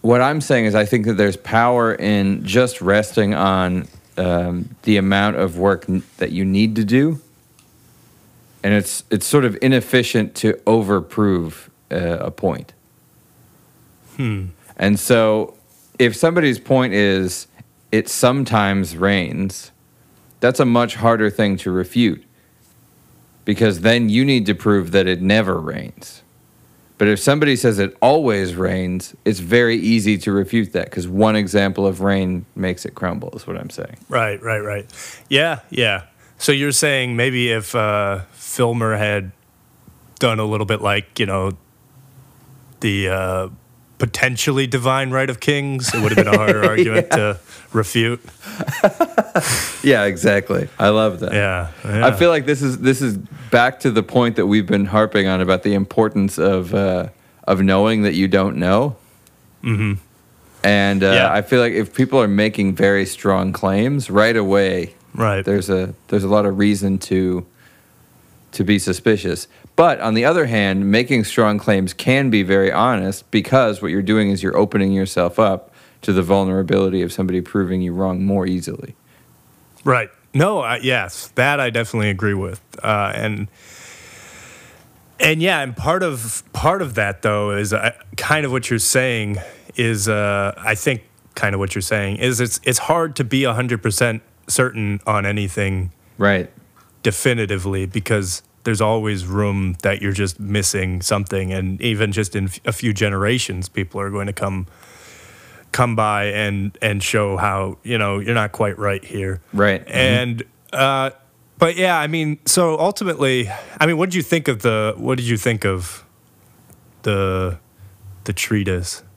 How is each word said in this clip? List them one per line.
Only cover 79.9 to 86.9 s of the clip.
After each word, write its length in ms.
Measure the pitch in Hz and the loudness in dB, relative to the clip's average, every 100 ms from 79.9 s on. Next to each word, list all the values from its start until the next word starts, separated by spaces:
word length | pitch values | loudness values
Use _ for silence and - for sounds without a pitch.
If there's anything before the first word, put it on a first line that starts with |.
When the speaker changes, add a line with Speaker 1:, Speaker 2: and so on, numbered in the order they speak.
| 127 104 _ _ | 0 -2 _ _
Speaker 2:
No, 280 | 135 180 202 | 0 0 0
I, 180 | 117 120 | -4 -4
yes, 500 | 127 127 90 - - | 0 -2 -2 -10 -8
that 260 | - 131 143 | 0 0 2
I 80 | 127 | -2
definitely 400 | 113 113 113 104 | -2 -4 -2 -2
agree 240 | 95 107 | 0 -2
with. 260 | 101 92 92 _ - | -2 -6 -10 _ -8
Uh, 300 | 107 107 101 | -2 0 -2
and, 340 | 104 110 104 101 _ - - - - - - - - - - - - - _ _ _ | -4 -6 -6 -8 _ -20 -20 -20 -20 -20 -20 -20 -20 -20 -20 -20 -20 -20 _ _ _
and 220 | 156 160 | 2 2
yeah, 180 | 175 170 | 2 0
and 160 | 139 117 | -2 -4
part 260 | 151 175 | -2 0
of, 400 | 180 131 113 - - | -2 -4 -8 -10 -10
part 260 | - 151 190 | -2 0 0
of 140 | 156 | -2